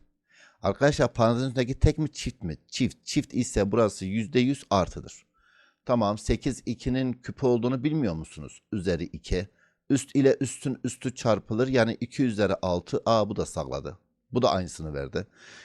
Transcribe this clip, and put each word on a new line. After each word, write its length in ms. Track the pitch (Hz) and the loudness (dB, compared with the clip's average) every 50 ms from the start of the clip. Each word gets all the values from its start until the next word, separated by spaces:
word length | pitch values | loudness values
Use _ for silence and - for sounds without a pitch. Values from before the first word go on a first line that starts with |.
| _ _ _ _ _ _ _ _ - _ _ _ | _ _ _ _ _ _ _ _ -20 _ _ _
Arkadaşlar 520 | - 98 98 - 135 143 143 - 139 120 - | -2 -2 0 4 2 2 4 4 0 0 4
parantezin 340 | - 117 113 120 120 131 135 | 4 4 4 4 2 -2 -2
üstündeki 320 | 117 131 127 113 135 - | -2 -2 -2 -2 0 4
tek 180 | - 151 151 - | 4 4 4 2
mi 140 | 156 139 | -2 -4
çift 320 | - - - 123 - _ - | -4 -8 -10 -10 -10 _ -8
mi? 140 | 170 147 - _ _ | -8 -8 -8 _ _
Çift. 380 | - - 131 - - - _ | -4 -2 -2 -2 -2 -6 _
Çift 280 | - - 147 - - - | -4 -2 -2 -2 -2 -2
ise 380 | 117 120 - - 113 98 101 | -4 -4 0 0 0 0 2
burası 340 | 101 117 113 104 - - 95 | 4 2 2 2 0 -4 -6
yüzde 340 | 95 98 113 110 87 - 127 | -4 -4 -4 -4 0 2 2
yüz 240 | 123 131 139 - - _ | 2 2 0 -4 -2 _
artıdır. 560 | 101 95 87 - - 85 - - - - _ _ _ _ _ _ _ _ _ _ _ _ _ | 0 0 0 0 -4 -12 -14 -14 -18 -20 _ _ _ _ _ _ _ _ _ _ _ _ _
Tamam, 320 | - 123 117 107 101 104 110 | -2 0 0 2 0 -2 -2
sekiz 460 | - - 123 107 - 143 123 - - | -2 -2 -2 0 0 -4 -6 -4 -6
ikinin 480 | - 120 - - 131 123 131 131 127 117 | -8 -8 -6 -4 -4 -2 -2 -2 -2 -4
küp 300 | - - - - - 139 | -6 -10 -12 -8 -2 0
olduğunu 400 | 127 123 117 113 123 135 127 117 | 2 2 2 2 0 -2 0 0
bilmiyor 300 | 151 151 160 135 101 82 | 0 0 2 0 0 -2
musunuz? 480 | 80 78 - - 82 73 65 - - _ _ | -4 -8 -10 -12 -14 -14 -16 -16 -20 _ _
Üzeri 320 | - 104 85 90 85 78 85 | -6 -4 -2 -2 -2 -2 -2
iki. 440 | - - 82 - - - 90 101 - _ _ _ _ _ _ _ _ | -6 -8 -14 -6 -4 -4 -4 -4 -6 _ _ _ _ _ _ _ _
Üst 260 | 139 131 - - - | 0 0 0 0 0
ile 220 | 143 135 135 - - | 4 6 6 4 4
üstün 400 | 135 120 - - - 139 127 - - | 0 -6 -6 -6 -6 -6 -6 -4 -6
üstü 320 | 123 - - - 131 - | -8 -8 -6 -8 -8 -8
çarpılır. 520 | - - 120 107 95 - - 110 110 127 131 | -2 2 2 2 2 0 -4 0 0 0 2
Yani 300 | 131 127 113 113 110 - | 4 4 4 2 2 -4
iki 240 | 123 - - - 139 | -6 -8 -2 0 0
üzeri 320 | 123 107 98 104 92 95 | 0 2 2 2 2 2
altı. 460 | - - 92 87 90 - - - - - | 0 0 0 0 0 -2 -2 -4 -2 2
Aa, 240 | 113 117 110 104 101 | 2 4 4 2 0
bu 60 | 107 | -2
da 100 | 92 82 | -4 -4
sağladı. 520 | 76 - - 73 65 64 69 67 73 92 - _ _ _ _ _ _ | -4 -4 -8 -6 -6 -6 -8 -8 -10 -12 -14 _ _ _ _ _ _
Bu 100 | - 120 | -2 2
da 100 | 120 113 | 2 2
aynısını 420 | - 95 90 85 - - 80 78 71 | 2 2 -2 -4 -8 -10 -10 -8 -6
verdi. 340 | 69 69 65 - 85 101 - _ _ - - - - - | -6 -8 -4 -6 -6 -6 -6 _ _ -20 -20 -20 -20 -20